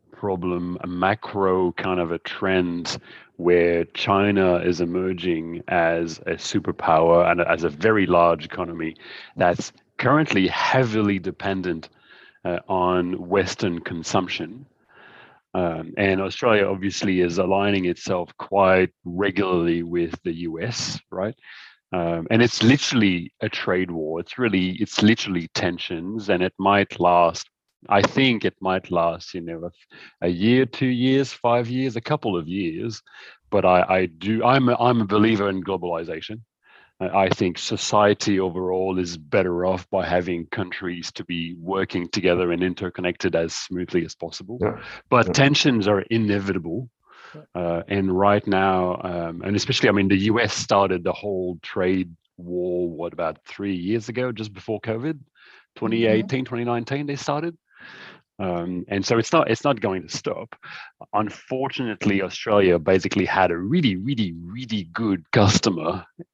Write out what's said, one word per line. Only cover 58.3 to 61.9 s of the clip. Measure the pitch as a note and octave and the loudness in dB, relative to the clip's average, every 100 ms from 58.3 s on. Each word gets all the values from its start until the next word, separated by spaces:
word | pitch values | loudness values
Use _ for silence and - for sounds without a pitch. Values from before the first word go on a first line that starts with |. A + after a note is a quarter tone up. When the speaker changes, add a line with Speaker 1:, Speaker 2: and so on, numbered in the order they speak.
| - | -8
Speaker 1:
Um, | F#2+ F2 F2 F2+ - | -4 -4 -4 -6 -4
and | G2 F#2+ | -4 0
so | A#2 | 0
it's | - | 2
not, | E3 - | 2 2
it's | A2+ C#3+ | 0 0
not | A#2 | 0
going | G#2 F#2+ D#2 | -2 -4 -6
to | - | -8
stop. | - - - - - - - _ - | -6 -8 -10 -18 -18 -18 -20 _ -4
Unfortunately, | G#2 G#2 - - C3 C3 - A#2+ | -2 -2 -6 -8 -4 -4 -4 -6